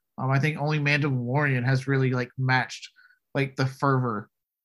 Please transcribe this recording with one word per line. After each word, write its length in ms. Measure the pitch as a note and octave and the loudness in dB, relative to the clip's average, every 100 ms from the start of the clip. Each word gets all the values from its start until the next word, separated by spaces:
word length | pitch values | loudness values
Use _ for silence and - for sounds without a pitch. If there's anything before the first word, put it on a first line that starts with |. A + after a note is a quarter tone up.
| _ - | _ -8
Um, 120 | C3 | 0
I 100 | C3+ | 0
think 180 | D3+ D3+ | 0 -2
only 220 | D3 D3+ | -2 0
Mandalorian 840 | C#3+ D3 D3 B2+ A#2+ C#3 D3 C3 B2 | 0 2 2 0 0 0 2 0 2
has 220 | C3 C3+ | 0 2
really, 240 | C3+ C3 | 2 2
like, 180 | B2+ B2 - | 0 -4 -4
matched, 520 | C3 B2+ A2+ - - _ - _ _ | 0 2 0 -8 -18 _ -20 _ _
like, 220 | C#3+ C3+ - | -2 -2 0
the 100 | C3 | -2
fervor 640 | - C#3 C3 B2 G#2 - _ _ _ | 0 2 2 0 -4 -8 _ _ _